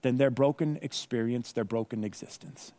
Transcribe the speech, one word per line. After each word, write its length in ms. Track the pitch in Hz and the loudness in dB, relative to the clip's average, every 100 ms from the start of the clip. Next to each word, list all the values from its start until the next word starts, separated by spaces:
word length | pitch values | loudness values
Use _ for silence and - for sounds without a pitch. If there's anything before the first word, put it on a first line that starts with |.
than 160 | 131 127 | 2 4
their 140 | 139 | 4
broken 480 | 127 139 147 156 151 | 6 2 4 0 -2
experience, 680 | 139 - - 120 113 120 117 | -6 -8 -4 0 0 0 -2
their 120 | - | -4
broken 400 | 104 117 110 113 | 0 -2 -2 -2
existence? 720 | 107 - - - - - - | -4 -6 -14 -14 -16 -16 -18